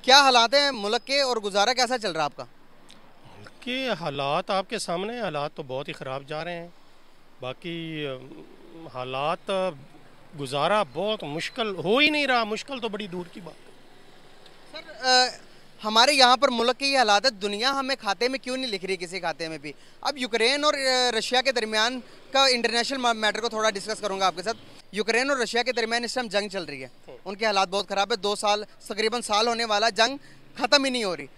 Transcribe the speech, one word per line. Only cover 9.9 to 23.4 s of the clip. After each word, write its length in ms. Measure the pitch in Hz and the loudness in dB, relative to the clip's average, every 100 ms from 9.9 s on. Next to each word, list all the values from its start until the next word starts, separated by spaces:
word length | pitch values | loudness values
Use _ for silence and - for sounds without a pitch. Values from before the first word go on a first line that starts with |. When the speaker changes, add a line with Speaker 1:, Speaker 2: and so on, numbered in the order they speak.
| - - - - 151 | -20 -20 -20 -20 -12
Speaker 2:
गुजारा 480 | 139 139 156 208 | -6 0 2 2
बहुत 400 | 170 131 202 214 | 0 -2 -4 -4
मुश्किल 420 | 180 151 - - 220 | -4 -6 -6 -4 -4
हो 320 | 185 156 240 | -2 2 4
ही 120 | 302 | 4
नहीं 160 | 302 277 | 2 0
रहा, 180 | 247 | 0
मुश्किल 340 | 220 214 - 262 | 0 -4 -8 -8
तो 100 | 226 | -8
बड़ी 200 | 202 208 | -8 -8
दूर 220 | 180 175 | -8 -10
की 60 | - | -14
बात 140 | 170 | -18
है। 160 | - - - - - - - - - - - - 302 | -20 -20 -20 -20 -20 -20 -20 -20 -20 -20 -20 -18 -18
Speaker 1:
सर, 100 | 320 | -16
अ, 480 | 262 254 254 254 - - - - - | -4 4 6 4 0 -20 -20 -20 -8
हमारे 300 | 202 220 254 | 2 6 6
यहाँ 240 | 294 247 247 | 8 6 8
पर 140 | 277 | 4
मुल्क 260 | 240 233 247 | 2 0 0
के 100 | 277 | 0
ये 100 | 277 | 2
हालात 280 | 226 202 | 6 4
है, 60 | 247 | 4
दुनिया 400 | 208 202 202 247 | -2 -6 -2 0
हमें 260 | 277 262 262 | 0 -2 -4
खाते 320 | 214 196 240 | -4 0 0
में 120 | 262 | -2
क्यों 120 | - 254 | -6 -6
नहीं 100 | 254 | -4
लिख 180 | 196 | -6
रही 120 | 185 185 | -4 -6
किसी 240 | 175 185 | -4 -6
खाते 280 | 165 156 165 | -6 -6 -8
में 140 | 160 | -8
भी? 120 | 147 - - - - | -12 -14 -20 -6 -6
अब 80 | 285 | -4
यूक्रेन 460 | 254 226 226 285 | -2 2 2 4
और, 100 | 294 | 2
अ, 360 | 294 262 254 247 | 2 2 2 2
रशिया 300 | 226 - 247 | 0 0 2
के 120 | 254 | 2
दरमियान 500 | 247 220 220 220 254 - - - | 0 0 0 0 -2 -10 -20 -2
का 160 | 262 269 | 2 4
इंटरनेशनल 500 | 247 233 226 233 269 | 4 0 0 -2 0
मा-, 180 | 247 226 | 0 2
मैटर 240 | 214 208 | 0 0